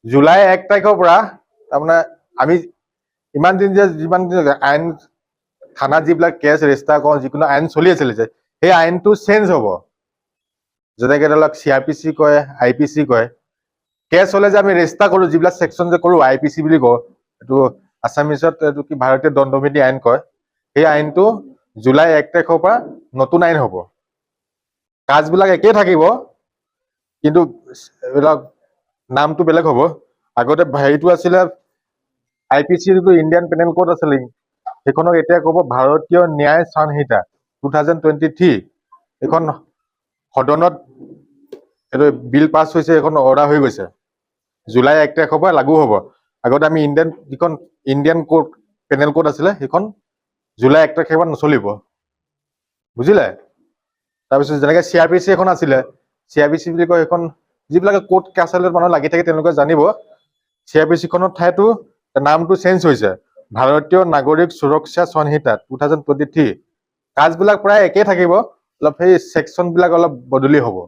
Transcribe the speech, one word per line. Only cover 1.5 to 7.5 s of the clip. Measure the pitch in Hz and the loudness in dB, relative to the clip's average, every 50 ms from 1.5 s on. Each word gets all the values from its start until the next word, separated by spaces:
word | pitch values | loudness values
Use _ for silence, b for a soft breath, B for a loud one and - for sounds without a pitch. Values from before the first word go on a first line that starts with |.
| _ _ _ _ | _ _ _ _
তাৰমানে | - 139 151 165 165 165 160 - - _ _ _ _ | -6 -4 0 2 0 0 0 -2 -12 _ _ _ _
আমি | - 127 151 175 175 165 - _ _ _ _ _ _ _ _ _ _ _ _ _ | -4 0 0 0 -2 -2 -10 _ _ _ _ _ _ _ _ _ _ _ _ _
ইমান | 143 156 180 190 | 0 0 0 2
দিন | 185 202 196 190 | 0 -2 0 2
যে | 196 202 190 160 156 | 2 2 2 0 -6
যিমান | 156 165 180 180 185 | -4 -4 -2 -2 -2
দিন | 175 175 185 156 143 139 - | -2 -2 0 0 0 -2 0
আইন, | 135 139 143 151 165 170 156 - _ _ _ _ _ _ _ _ _ _ _ _ - _ _ | 0 -2 -2 -2 -4 -6 -10 -12 _ _ _ _ _ _ _ _ _ _ _ _ -20 _ _
থানাত | - 139 135 147 160 156 | -6 -4 0 0 0 0
যিবিলাক | 156 170 156 170 175 175 - | 0 0 0 0 -2 -2 -2
কেছ | - 147 151 151 | 0 0 0 2
ৰেজিষ্টাৰ | 156 143 139 135 139 - 151 147 | 2 0 0 0 0 -2 -2 0
কৰোঁ, | 143 147 151 143 | 2 0 -2 -2
যিকোনো | 127 131 143 147 160 | -4 -8 -6 -4 -2
আইন | 143 | -2